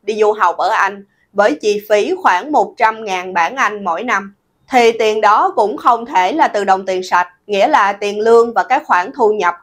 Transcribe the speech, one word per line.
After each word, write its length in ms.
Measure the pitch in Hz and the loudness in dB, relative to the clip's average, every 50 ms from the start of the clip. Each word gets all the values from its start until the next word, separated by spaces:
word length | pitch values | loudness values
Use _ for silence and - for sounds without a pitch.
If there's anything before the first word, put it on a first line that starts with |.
| - | -10
đi 120 | 202 220 208 | -6 -2 0
du 140 | 214 208 214 | 0 0 2
học 240 | 214 196 170 165 | 2 0 0 0
ở 120 | - 165 190 | 0 -2 -2
Anh 360 | 220 165 190 196 202 202 196 _ _ _ _ _ - | 0 0 0 -2 -4 -8 -18 _ _ _ _ _ -2
với 220 | 202 214 240 302 - | 0 0 0 0 0
chi 200 | - 208 208 208 - - | -2 -2 -2 -2 -2 0
phí 240 | 214 208 214 285 370 - - | 0 0 0 0 -2 0 0
khoảng 280 | 233 180 180 233 311 | 0 0 0 -2 -2
một 220 | 294 240 196 196 - | -2 -2 -2 -2 -2
trăm 280 | - 226 220 220 220 226 | 0 0 0 0 -2 -8
ngàn 280 | 202 185 180 180 185 180 | -6 -6 -6 -6 -4 -2
bảng 220 | 175 165 180 254 | -2 -2 -2 -2
Anh 280 | 277 233 202 208 202 196 | -2 -4 -4 -4 -6 -6
mỗi 200 | 180 165 180 233 | -6 -6 -4 -4
năm. 320 | 247 208 196 202 196 - _ _ _ _ _ _ - | -4 -4 -4 -4 -8 -18 _ _ _ _ _ _ -2
Thì 200 | 269 247 233 226 | 2 4 4 4
tiền 300 | 226 226 220 214 214 214 | 2 2 0 0 0 2
đó 320 | 214 202 214 254 349 392 381 | 2 4 4 4 2 0 0
cũng 220 | 247 208 196 269 | 0 -2 -2 -2
không 280 | - - 277 240 233 233 | -2 2 2 2 2 0
thể 260 | 254 302 185 185 190 | -2 0 0 0 0
là 160 | 277 320 269 | 0 0 0
từ 160 | 233 - 208 196 | 0 0 -2 0
đồng 220 | 196 190 190 190 | 0 0 0 0
tiền 180 | 196 185 185 185 | -4 -4 -4 -4
sạch, 240 | - 180 175 180 - _ _ _ | -2 0 0 0 -2 _ _ _
nghĩa 200 | - 202 190 214 | -4 -2 0 2
là 260 | 294 302 240 202 196 202 | 2 4 2 2 2 -2
tiền 260 | 202 208 202 202 208 | -4 -6 -6 -4 -2
lương 340 | 220 226 233 233 233 233 214 | 2 4 6 4 4 4 0
và 100 | - - | -2 -2
các 200 | - 254 302 - | 0 -2 -2 0
khoản 260 | - 208 180 185 262 269 | 0 0 0 0 -2 -2
thu 180 | - 226 208 214 | 0 0 0 2
nhập 220 | 208 175 175 - - | 0 0 -2 -2 0